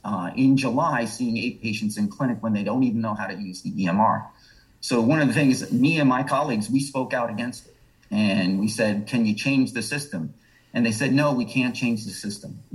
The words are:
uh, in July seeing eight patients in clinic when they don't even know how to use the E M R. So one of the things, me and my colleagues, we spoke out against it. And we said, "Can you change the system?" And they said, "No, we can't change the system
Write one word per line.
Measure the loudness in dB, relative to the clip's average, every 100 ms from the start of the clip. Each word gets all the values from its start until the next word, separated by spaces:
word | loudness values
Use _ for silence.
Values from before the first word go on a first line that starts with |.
uh, | -6 -6 -4 2
in | 4 4
July | 2 0 0 0 -4
seeing | -4 -4 -2
eight | -4 -6
patients | -6 -4 -4 -2
in | -4
clinic | -2 -2 -2
when | -2
they | -2
don't | 0 0
even | 2 0
know | -2
how | -4 -8
to |
use | -8 -10 -10
the | -8 -2
E | 0
M | 2
R. | 2 2 -6 -18 -20 -20 _ _
So | -2 2
one | 4 4
of | 4
the |
things, | 4 4 2 0
me | 2 4 4
and | 4
my | 2
colleagues, | 0 0 0 -2 0
we | 0
spoke | 0 -4 -2
out | -2 -2
against | -4 -6 -8 -18
it. | _ _ _ _
And | 0 2 2 2 2
we | 0
said, | 0 0 0 -2
"Can | 0 2
you |
change | 0 2 2 2
the | -2
system?" | -4 -6 -6 -8 -8 -12 _ _ _
And | 0 0
they |
said, | 0 2
"No, | 2 4
we | 2
can't | 0 0 -2
change | 0 -2 -2
the | -4
system | -10 -10 -10 -12 -16 -12